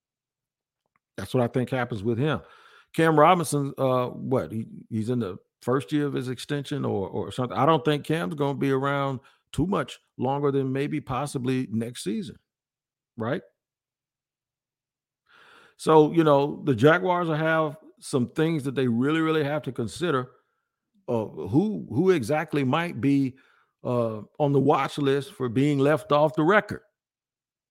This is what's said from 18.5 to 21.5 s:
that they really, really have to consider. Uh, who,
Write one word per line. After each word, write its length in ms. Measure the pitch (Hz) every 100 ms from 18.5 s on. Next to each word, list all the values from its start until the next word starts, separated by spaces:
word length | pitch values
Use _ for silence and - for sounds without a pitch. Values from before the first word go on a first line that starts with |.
| 160
that 120 | 139 131
they 120 | 127
really, 320 | 117 135 160
really 240 | 160 156
have 180 | 139 151
to 120 | 139
consider. 560 | 123 110 - 175 135 123 _ _ _ _ _ _ _ -
Uh, 160 | 117 110
who, 600 | 78 78